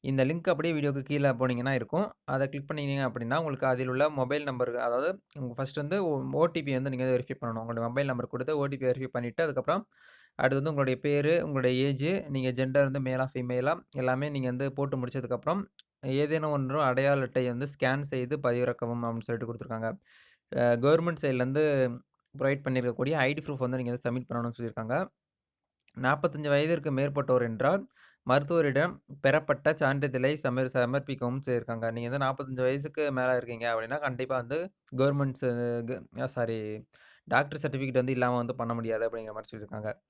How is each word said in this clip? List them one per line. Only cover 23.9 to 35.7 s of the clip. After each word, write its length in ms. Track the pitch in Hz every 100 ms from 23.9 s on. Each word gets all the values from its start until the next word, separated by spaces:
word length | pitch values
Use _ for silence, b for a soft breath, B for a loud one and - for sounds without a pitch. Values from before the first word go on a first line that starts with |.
வந்து 120 | 123
சப்மிட் 240 | 123 123 123
பண்ணணும்னு 280 | 120 117 117
சொல்லியிருக்காங்க. 400 | 117 113 113 135 190 _ _ _ _ _ _ _ _ -
நாற்பத்தஞ்சு 520 | 127 143 165 143 147
வயதிற்கு 420 | 143 156 165 143
மேற்பட்டோர் 540 | 131 143 143 139 127
என்றால், 380 | 120 113 135 196 202 b b b -
மருத்துவரிடம் 680 | 131 143 170 147 135 170 - _ 139
பெறப்பட்ட 480 | 135 147 147 143 -
சான்றிதழை 580 | 156 143 139 143 127 135 151
சமர்-, 340 | 139 127 127
சமர்ப்பிக்கவும் 680 | 127 120 135 143 135 123 131
சொல்லியிருக்காங்க. 460 | 139 120 113 117 113
நீங்க 180 | 117 120
வந்து 140 | 135
நாற்பத்தஞ்சு 400 | 135 131 135 127
வயசுக்கு 420 | 127 139 147 147 147
மேல 180 | 131 127
இருக்கீங்க 320 | 127 120 117 117
அப்படின்னா, 320 | 113 113 143
கண்டிப்பா 360 | 147 123 131 131
வந்து 220 | 120 147 185 _ _ 127
கவர்மெண்ட்ஸ், 480 | 135 143 139 131 131 120 120